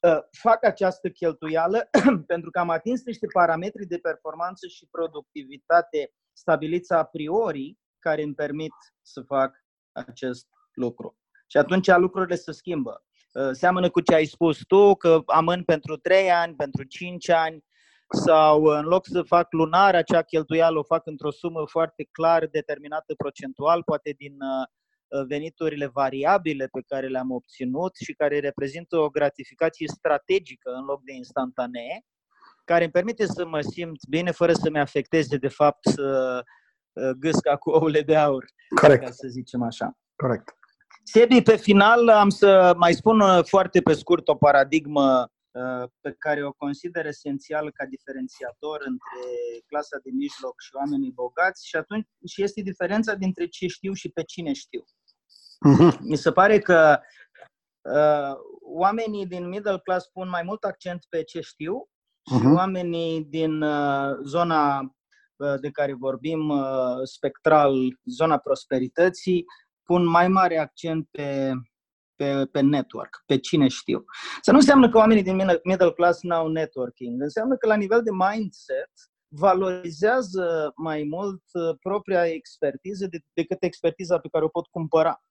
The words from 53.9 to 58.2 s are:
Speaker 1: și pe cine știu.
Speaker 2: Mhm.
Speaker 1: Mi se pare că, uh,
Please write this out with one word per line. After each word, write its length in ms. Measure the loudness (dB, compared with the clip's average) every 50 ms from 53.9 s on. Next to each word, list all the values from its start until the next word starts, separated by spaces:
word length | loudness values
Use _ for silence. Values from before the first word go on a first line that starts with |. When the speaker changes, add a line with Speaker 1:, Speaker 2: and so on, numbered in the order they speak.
| -10
Speaker 1:
și 160 | -10 -12 -12
pe 140 | -8 -8 -10
cine 300 | _ -10 -10 -6 -6 -8
știu. 300 | -8 -10 _ -14 -14 -14 _ _ _ _ _ _ _ _ _ _ _ _ _ _ _
Speaker 2:
Mhm. 380 | 6 6 8 8 8 6 6 2 -4 -6
Speaker 1:
Mi 80 | -6
se 160 | -2 0 0
pare 280 | 4 4 4 6 6 4
că, 400 | 4 4 6 6 8 8 6 4 _ _ _ _ -20 _ _ _ -20 _ _ _ _ _ _ _
uh, 520 | _ -4 0 2 4 4 2 2